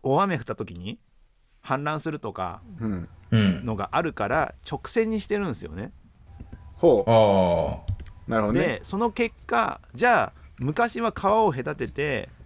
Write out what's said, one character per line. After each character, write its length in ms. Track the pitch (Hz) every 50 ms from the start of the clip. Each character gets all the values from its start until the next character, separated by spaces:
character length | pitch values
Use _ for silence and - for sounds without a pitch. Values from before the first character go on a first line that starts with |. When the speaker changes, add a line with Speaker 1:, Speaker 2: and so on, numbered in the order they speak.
Speaker 1:
大 200 | - 131 135 160
雨 140 | 196 202 175
降 40 | 123
っ 40 | 110
た 100 | - 113
時 200 | - 110 82 87
に 260 | 85 87 98 - - _ _ _ _ _ _ _ _ _ _ _ _ _
氾 180 | - 135 135
濫 160 | 143 151 156 156
す 140 | - 160
る 80 | 151 147
と 120 | - 110
か 300 | - - 92 87 90 - - - 190 -
Speaker 2:
う 80 | 110
ん。 220 | 110 101 90 85 - - - - -
Speaker 3:
う 40 | -
ん。 280 | 113 104 95 90 87 -
Speaker 1:
の 100 | 113 110
が 140 | 98 101 -
あ 100 | - 151
る 100 | 170 117
か 160 | - - 104 101
ら、 260 | 127 160 147 - - - - -
直 120 | 151 139 -
線 240 | - - 233 226 220
に 100 | 220 214
し 60 | 196
て 100 | - 208 208
る 80 | 202
ん 20 | 170
で 60 | 113
す 80 | -
よ 100 | - -
ね。 180 | 78 90 104 - - - - - _ _ - - - - - - - - - - -
Speaker 2:
ほ 300 | - - 170 127 104 98
う。 40 | 113
Speaker 3:
あ 800 | 113 113 110 104 98 95 92 87 87 82 76 71 - - - - - - - - - - - -
ー。 20 |
Speaker 2:
な 60 | 113
る 60 | 113
ほ 100 | 104 104
ど 0 |
ね。 80 | 110 131
Speaker 1:
で、 200 | - 165 120 92 -
そ 140 | - 190 196
の 120 | 233 233
結 240 | 208 - 233 226 - - -
果、 340 | - 240 233 220 - - - - - -
じ 120 | 123 233
ゃ 260 | 247 233 175 107 92 -
あ、 40 | - - - - -
昔 420 | 123 135 151 - 233 233 - 226
は 100 | 233 226
川 320 | - - - 196 208 226
を 100 | 220 196
隔 220 | 135 131 120 - 151
て 140 | - 120 -
て、 400 | - - 143 147 135 110 - - - - -